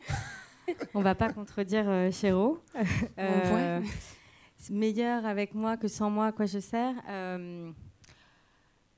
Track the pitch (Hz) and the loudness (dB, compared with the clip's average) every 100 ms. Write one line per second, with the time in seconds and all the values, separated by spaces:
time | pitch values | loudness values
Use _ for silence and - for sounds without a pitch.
0 | - - - - - - - 330 - 208 | -6 -6 -6 -14 -18 -10 -8 -6 -4 2
1 | 190 185 226 214 202 - 190 214 202 190 | 4 4 2 0 -6 -4 0 2 4 4
2 | 185 180 208 185 226 330 - 277 190 180 | 2 2 4 4 4 2 -6 -2 0 2
3 | 240 - 190 190 180 175 175 175 208 - | -2 -2 2 2 4 4 2 0 -2 -6
4 | - - - - - - - 208 220 214 | -10 -18 -20 -20 -20 -18 -6 0 0 2
5 | 240 240 220 202 202 214 220 226 214 - | 0 0 -2 -2 -2 -2 -2 0 -2 0
6 | 214 208 220 220 208 202 - 233 254 247 | 0 2 2 2 0 -2 -4 -2 -2 -4
7 | - 196 185 180 175 175 165 160 - - | -8 -8 -6 -6 -8 -10 -12 -14 -20 -20
8 | - - _ _ _ _ _ _ _ | -20 -20 _ _ _ _ _ _ _